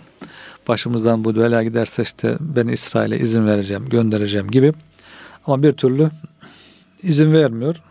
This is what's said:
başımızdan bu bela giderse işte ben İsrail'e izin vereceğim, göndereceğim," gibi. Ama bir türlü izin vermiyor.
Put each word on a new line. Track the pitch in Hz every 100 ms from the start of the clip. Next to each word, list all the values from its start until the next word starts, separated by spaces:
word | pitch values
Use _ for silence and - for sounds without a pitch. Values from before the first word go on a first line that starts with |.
| - _ - - - - -
başımızdan | 113 120 117 113 113
bu | 110 110
bela | 117 117
giderse | 113 117 113 -
işte | 107 - 113 117
ben | 156 123 117
İsrail'e | - - 113 107 110
izin | 117 113 107
vereceğim, | 104 98 101 135
göndereceğim," | 120 113 107 104 101 98
gibi. | 131 143 156 - - - - - - -
Ama | 135
bir | 147
türlü | - 131 135 156 - - _ - - - - _ _
izin | 185 147 156
vermiyor. | 156 139 113 139 170 _